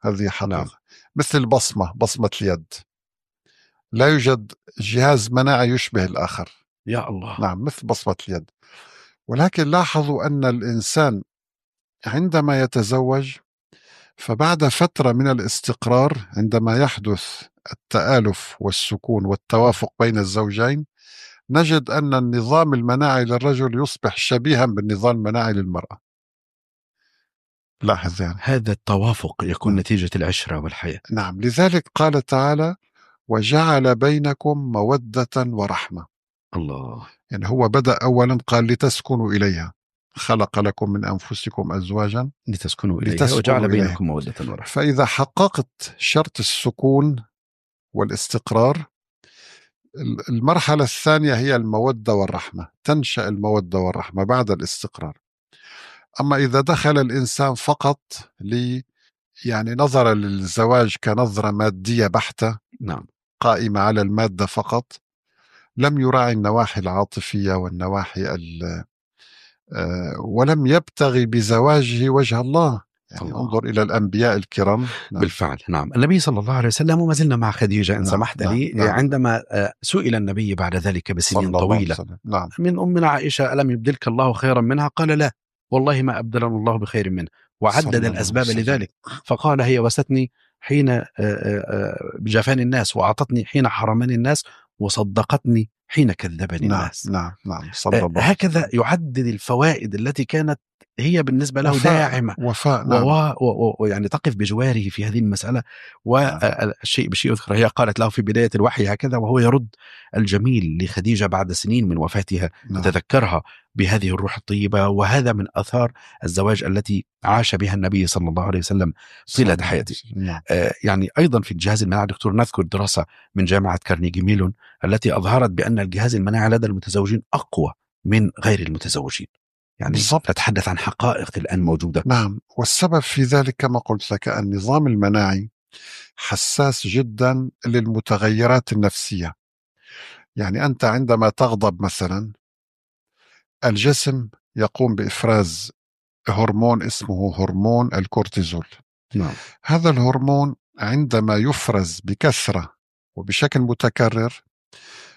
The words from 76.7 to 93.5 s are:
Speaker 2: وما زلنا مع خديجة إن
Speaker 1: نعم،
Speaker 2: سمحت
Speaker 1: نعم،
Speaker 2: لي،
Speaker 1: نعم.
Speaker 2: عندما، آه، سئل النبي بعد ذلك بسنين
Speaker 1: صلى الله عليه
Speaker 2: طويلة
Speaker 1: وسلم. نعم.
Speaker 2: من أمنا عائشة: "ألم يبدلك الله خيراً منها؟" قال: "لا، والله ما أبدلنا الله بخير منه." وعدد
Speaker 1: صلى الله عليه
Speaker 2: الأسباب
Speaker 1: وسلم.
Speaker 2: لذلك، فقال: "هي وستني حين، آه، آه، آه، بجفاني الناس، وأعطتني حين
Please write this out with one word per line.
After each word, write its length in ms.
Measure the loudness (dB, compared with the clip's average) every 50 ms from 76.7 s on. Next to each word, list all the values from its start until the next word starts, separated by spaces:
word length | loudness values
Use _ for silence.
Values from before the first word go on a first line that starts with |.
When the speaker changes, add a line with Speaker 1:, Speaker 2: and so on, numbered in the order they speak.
| 2 2 2 2 2 2
Speaker 2:
وما 120 | 2 2 2
زلنا 220 | 2 4 4 4
مع 160 | 2 2 0
خديجة 400 | 0 0 0 2 2 2 2 0
إن 100 | 0 0
Speaker 1:
نعم، 100 | 0 0
Speaker 2:
سمحت 320 | 0 0 0 -2 -2 -4 -2
Speaker 1:
نعم، 100 | 0 0
Speaker 2:
لي، 180 | 0 -2 -2 0
Speaker 1:
نعم. 140 | 0 2 2
Speaker 2:
عندما، 540 | 2 2 2 2 2 2 2 2 0 0 -2 -4
آه، 220 | -2 -2 -2 -2 -4 _
سئل 340 | -6 -2 -2 0 0 0 0
النبي 400 | 0 0 -2 -2 -2 -2 -2 -2
بعد 200 | -2 -2 -2 -2
ذلك 360 | 0 0 0 -2 -2 -4 -4
بسنين 300 | -4 -2 -2 0 0 0
Speaker 1:
صلى 60 | 0
الله 120 | 2 2 2
عليه 260 | 2 4 2 2 0
Speaker 2:
طويلة 100 | -2 -4
Speaker 1:
وسلم. 220 | -6 -6 -12 -16 -16 -8
نعم. 240 | -4 -4 -4 -4 -4 -6 -2
Speaker 2:
من 200 | -2 0 0 0
أمنا 280 | 0 0 2 2 2
عائشة: 460 | 2 2 0 -2 -4 -2 0 -2 0 0
"ألم 180 | 0 0 0
يبدلك 360 | 0 0 -2 -2 -4 -2 -4
الله 260 | -2 0 2 2 2 0
خيراً 280 | 0 0 2 2 2
منها؟" 260 | 2 2 0 0 -2
قال: 200 | -2 -2 -2 0
"لا، 240 | 0 2 2 0 0 -2 _ _ _ _ _ _ _
والله 300 | 0 2 2 2 2 2
ما 180 | 0 0 -2 -2
أبدلنا 280 | -4 -4 -2 -2 0
الله 300 | 0 -2 0 0 0 0
بخير 320 | 0 -2 -2 -2 -2 -2 -2
منه." 180 | -2 -4 -6 -8 -12 _ _ _ _ _
وعدد 220 | 0 2 2 2 0
Speaker 1:
صلى 60 | 2
الله 100 | 0 0
عليه 180 | 0 0 -2
Speaker 2:
الأسباب 280 | -2 -4 -2 0 0 0
Speaker 1:
وسلم. 140 | 0 0 0
Speaker 2:
لذلك، 320 | 0 0 0 -2 -2 -6 _ _ _ -18 -18 -16 -4
فقال: 360 | -4 -2 0 2 2 2 2
"هي 180 | 2 2 2 4
وستني 520 | 2 2 2 0 0 2 2 0 0 -2 -6 _ _ _ _ _
حين، 300 | -4 0 2 4 4 4
آه، 60 | 2
آه، 120 | 0 -2 -4 _ -2
آه، 960 | -2 -2 -2 -2 -2 -2 -2 -2 -4 -4 -4 -4 -4 -4 -6 -8 -10 -12 -10 -8
بجفاني 420 | -4 0 2 2 2 2 2 2
الناس، 340 | 2 0 0 0 0 0 0
وأعطتني 500 | 0 2 2 2 0 0 0 0 -2 -2
حين 220 | 0